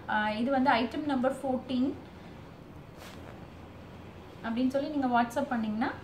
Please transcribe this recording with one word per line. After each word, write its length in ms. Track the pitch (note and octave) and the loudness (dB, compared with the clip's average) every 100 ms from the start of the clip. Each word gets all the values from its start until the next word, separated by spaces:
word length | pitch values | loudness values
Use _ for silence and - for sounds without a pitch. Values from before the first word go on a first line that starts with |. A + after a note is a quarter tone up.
| - | -2
ஆ, 200 | G#3+ G#3+ | 0 2
இது 220 | G#3+ A#3+ | 2 2
வந்து 200 | C#4 C4 | 4 6
ஐட்டம் 340 | A#3 B3 D4+ D4 | 6 4 0 0
நம்பர் 300 | C4 B3+ C4+ | 2 2 2
ஃபோர்டீன் 580 | C#4 B3+ - B3 C4+ - - - - - - - - - - - - - - - - - - - - - - - - - | 0 0 0 2 2 0 -8 -16 -16 -16 -16 -16 -16 -16 -16 -16 -14 -14 -14 -14 -14 -16 -16 -16 -16 -16 -16 -16 -16 -10
அப்படின்னு 240 | A3+ A3+ C4 | -4 2 4
சொல்லி 220 | C#4 D4+ | 4 2
நீங்க 320 | D4 B3+ A#3+ | 2 4 4
WhatsApp 220 | A#3+ D4 | 4 2
பண்ணீங்கன்னா 480 | C#4+ A#3+ A3 G#3+ C4+ B4+ | 2 2 0 2 0 -2